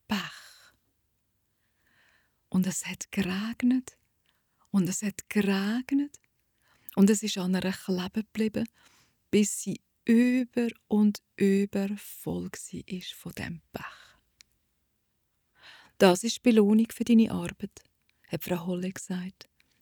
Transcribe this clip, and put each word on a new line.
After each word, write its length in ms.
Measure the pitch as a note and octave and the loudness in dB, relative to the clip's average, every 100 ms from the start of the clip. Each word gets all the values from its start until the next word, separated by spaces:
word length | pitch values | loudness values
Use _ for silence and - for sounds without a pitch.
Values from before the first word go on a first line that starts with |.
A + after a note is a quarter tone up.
| - | -6
Pech. 680 | G3+ D#3+ - - - _ _ _ _ _ _ _ _ _ _ _ _ _ _ _ _ _ _ - | -6 -6 -16 -20 -20 _ _ _ _ _ _ _ _ _ _ _ _ _ _ _ _ _ _ -4
Und 160 | F#3 F#3 | -2 0
es 180 | - - | -4 -8
hat 240 | F#3 - | -12 -8
geregnet 880 | G3+ F3+ F#3+ A3 A#3 B3 B3+ - _ _ _ _ _ _ _ - | -4 -4 -4 -6 -2 0 0 -2 _ _ _ _ _ _ _ -2
und 180 | G3+ F3 | 0 0
es 140 | G3 | -2
hat 260 | G#3 - - | -6 -8 -4
geregnet 920 | G#3 G3 G3 G3+ A#3+ - C#4 C#4+ - _ _ _ _ _ _ - | -2 0 0 -2 -4 -2 -2 -2 -8 _ _ _ _ _ _ -8
und 160 | - G3 | 4 4
es 140 | G#3 | 4
ist 140 | G#3+ G3 | -2 -4
an 180 | F3+ F#3 | -2 -2
einer 160 | F#3 | -2
kleben 500 | F#3 - F3+ F#3 A3 | -6 -4 -4 -4 -8
geblieben, 460 | G#3 - A3 G#3+ A#3 _ _ _ _ _ - | -8 -4 -4 -4 -8 _ _ _ _ _ 0
bis 280 | G#3 G3+ - | 2 2 -2
sie 180 | G3 - _ _ | -8 -10 _ _
über 640 | - A#3 B3 B3+ A#3+ B3 A#3 - - | 2 4 4 2 -2 -2 -4 -6 -2
und 340 | G#3 G#3 G3+ _ - | 2 2 2 _ -2
über 520 | G3 G3 G3+ G3+ G3 G3+ | 2 2 0 -4 -4 -8
voll 520 | - - - F3 F3+ | -12 -14 -8 -8 -8
gsi 340 | - - F3+ - | -12 -14 -14 -12
ist 280 | F#3 - | -12 -12
von 180 | - F3 | -16 -14
dem 300 | - - E3+ _ | -12 -12 -12 _
Pech. 460 | - - - - _ _ _ _ _ _ _ _ _ _ _ _ _ _ _ - - _ - | -14 -14 -18 -20 _ _ _ _ _ _ _ _ _ _ _ _ _ _ _ -20 -20 _ 4
„Das 240 | G3 F3+ | 6 6
ist 140 | A3+ - | 0 0
die 140 | B3 | 4
Belohnung 360 | A3 G3+ A3 A3+ | 6 6 4 2
für 120 | - | -2
deine 280 | A#3 A3+ A3+ | 6 6 6
Arbeit“, 500 | F3+ F3 - - - _ _ _ _ - | 0 -6 -10 -14 -16 _ _ _ _ -10
hat 160 | D#3+ | -8
Frau 220 | - F3 F3 | -4 -4 -4
Holle 260 | F3+ F#3 | -4 -6
gesagt. 560 | - - F3+ F#3 - - _ _ _ | -8 -8 -8 -8 -12 -20 _ _ _